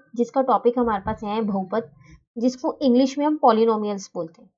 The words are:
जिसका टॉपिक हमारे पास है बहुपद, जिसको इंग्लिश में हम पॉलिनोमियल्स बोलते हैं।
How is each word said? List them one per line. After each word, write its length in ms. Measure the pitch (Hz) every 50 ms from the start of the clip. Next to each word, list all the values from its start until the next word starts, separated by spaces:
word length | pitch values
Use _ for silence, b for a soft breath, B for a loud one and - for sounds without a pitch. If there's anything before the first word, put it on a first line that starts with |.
| _ _ -
जिसका 260 | 226 240 233 - 277 262
टॉपिक 360 | 262 233 196 - 240 240 247
हमारे 240 | 240 226 214 196 190
पास 140 | - 220 214 226
है 180 | 208 208 220 226
बहुपद, 480 | 208 196 196 190 180 202 220 233 - - b b b b b b _ - 240
जिसको 400 | 226 254 254 - - 320 - - 302
इंग्लिश 360 | 269 240 247 269 262 269 285
में 80 | 285
हम 100 | 302 302
पॉलिनोमियल्स 720 | 302 294 262 220 220 226 226 220 214 214 208 208 196 196 - -
बोलते 280 | 185 170 165 - _ -
हैं। 80 | _ _